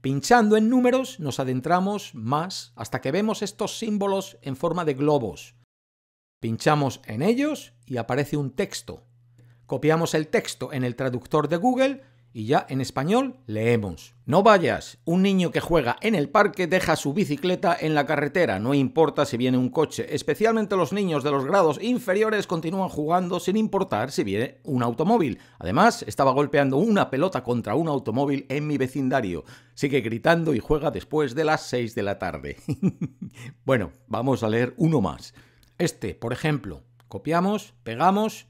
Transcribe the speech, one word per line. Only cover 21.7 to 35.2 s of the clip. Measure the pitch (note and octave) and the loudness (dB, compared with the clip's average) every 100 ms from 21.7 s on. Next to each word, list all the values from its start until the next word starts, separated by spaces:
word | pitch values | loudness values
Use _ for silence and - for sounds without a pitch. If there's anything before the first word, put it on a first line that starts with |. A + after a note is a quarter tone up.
| C#3+ | 2
inferiores | A3 B3 - F#3+ A3 G#3+ G3 | -2 -2 0 0 2 0 -2
continúan | F3 D#3+ F#3+ F#3 | -4 -4 -4 -4
jugando | B2+ D3+ F3 F3+ F3+ | -4 0 0 0 -4
sin | - G#3 | 0 0
importar | A3 G3 F#3+ G#2 B2+ | 2 0 0 -2 -2
si | - | -2
viene | A#2 G2 C3 - | -2 0 -2 -6
un | - C3 | -4 -2
automóvil. | A#2+ A#2 D#3+ A#3 D3+ F2+ - _ | 0 0 2 2 2 -4 -12 _
Además, | E2+ A2 A3 - - | -4 4 4 2 -8
estaba | - C3+ | 0 2
golpeando | B2+ D3 D3 C#3 C3+ | 4 2 2 2 2
una | A3 G3+ C#3 | 2 2 2
pelota | C3 F3+ F3+ | 0 0 -2
contra | A#2+ A#2+ G#2+ | -2 -4 0
un | A#2 E3 | 0 0
automóvil | C#3+ A2+ A2+ C#3 C#3 - | -2 -2 0 0 -2 -4
en | C#3+ D3+ | -6 -2
mi | C#3+ | -2
vecindario. | E3+ D3 C3 C3+ A2 E2+ - - _ | -2 -2 -2 0 -2 -6 -10 -20 _
Sigue | - D3 C3+ | -4 0 0
gritando | A2+ A2+ - E3+ D#3+ | -2 -2 2 2 2
y | C3 | -2
juega | - D3 D3+ | 0 0 0
después | C#3+ - D3+ D3 | -4 -4 -2 -2
de | A#2+ | 0
las | D#3 D3+ | 0 0
seis | - B2+ A#2 | -2 -4 -4
de | A2+ | -4
la | G2+ G2 | -4 -4
tarde". | F#2 D#2 C#2+ C#2 - | -6 -8 -10 -12 -8
<laughs> | C#3+ F#3+ - - - - - A#2 - | -2 -2 -2 -10 -10 -16 -16 -18 -12
Bueno, | - C3 F2 - _ | -2 -2 -2 -10 _
vamos | G#2+ B2+ A#2+ | -4 0 0
a | A2+ | 0
leer | A2 B2 - | 0 -2 0
uno | D#3+ D#3 | 2 2
más. | F#2+ C2 | 0 -4